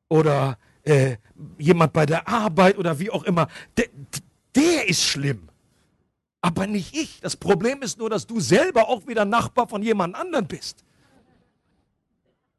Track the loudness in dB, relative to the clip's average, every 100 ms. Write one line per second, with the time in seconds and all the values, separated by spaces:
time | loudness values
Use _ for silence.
0 | 0 2 4 2 0 -4 _ _ 2 4
1 | 4 -2 _ -20 -20 -2 2 4 4 2
2 | 2 0 -2 -2 0 4 4 4 0 -2
3 | -4 -4 -2 0 0 -4 -8 -6 -6 -8
4 | -16 -16 -16 _ _ 2 2 2 0 -2
5 | -2 -2 -4 -6 -10 _ _ _ _ _
6 | _ _ _ _ -4 -2 -4 -4 -6 -8
7 | -8 -8 -10 -6 0 0 0 -4 -6 -8
8 | -6 -6 -6 -6 2 2 4 2 2 0
9 | -4 -2 0 0 -2 -2 -2 -2 -2 0
10 | -2 -6 -6 -4 -4 -8 -14 -16 _ _
11 | _ _ _ _ _ _ _ _ _ _
12 | _ _ _ _ _